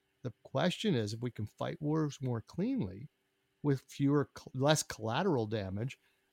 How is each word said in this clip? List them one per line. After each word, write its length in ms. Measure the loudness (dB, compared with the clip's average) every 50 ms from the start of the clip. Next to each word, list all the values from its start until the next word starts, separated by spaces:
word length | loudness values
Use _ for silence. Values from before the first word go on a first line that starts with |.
| _ _ _ _
the 120 | -10 -10 -8 _ -14
question 500 | -4 0 2 2 2 2 2 2 2 2
is, 200 | 2 2 0 -2
if 60 | -4
we 100 | -6 -6
can 160 | -4 -6 -6
fight 320 | -8 -6 -6 -6 -6 -6 -4
wars 380 | -2 0 0 0 0 -2 -4 -4
more 240 | -4 -2 -2 -4 -6
cleanly 640 | -6 -4 -2 -2 0 0 -2 -2 -4 -6 -10 -14 -16 _ _ _ _ _ _ _ _ _ _
with 200 | 0 0 0 0 -2 -10
fewer, 400 | -2 0 2 4 4 4 2 0 _
cl-, 140 | -14 -18 -10 -2
less 280 | 2 4 4 4 4
collateral 640 | 2 -4 -8 -6 -4 -2 0 0 2 2 2 2 2
damage, 500 | 0 0 -2 -2 -2 -2 -2 -4 -4 -6 -10 _ _ _ _ _ _